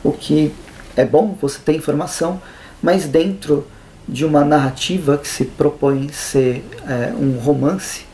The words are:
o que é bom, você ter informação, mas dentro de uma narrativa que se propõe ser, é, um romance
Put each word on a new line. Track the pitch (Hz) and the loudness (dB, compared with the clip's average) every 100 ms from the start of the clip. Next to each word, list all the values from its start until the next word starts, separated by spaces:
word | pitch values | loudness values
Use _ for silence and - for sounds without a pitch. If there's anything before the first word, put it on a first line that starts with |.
o | - | -2
que | 143 - 151 151 - - - - - | -2 0 2 2 -2 -18 -20 -10 0
é | 135 | 2
bom, | - 214 185 | 4 2 0
você | 143 - | -4 -4
ter | - 156 | -2 -2
informação, | 151 143 147 - 165 185 - - - - | 0 -2 -4 -4 -4 -4 -10 -20 -20 -4
mas | - 185 156 | 2 2 2
dentro | 147 175 190 - 143 143 - - - - | 2 2 -2 0 0 0 -16 -20 -20 -10
de | 131 156 | -2 2
uma | 147 | 4
narrativa | 143 151 135 - - 180 147 143 | 4 4 2 -2 -4 -2 2 0
que | - | -2
se | - - | -4 -4
propõe | - 147 147 143 139 139 | 0 0 2 0 0 -2
ser, | 147 - 139 127 127 - - - | -8 -2 2 2 0 -8 -16 -6
é, | 123 120 | -4 -4
um | - 139 123 | -2 0 0
romance | 120 143 135 190 - - - | 0 2 2 0 -6 -12 -14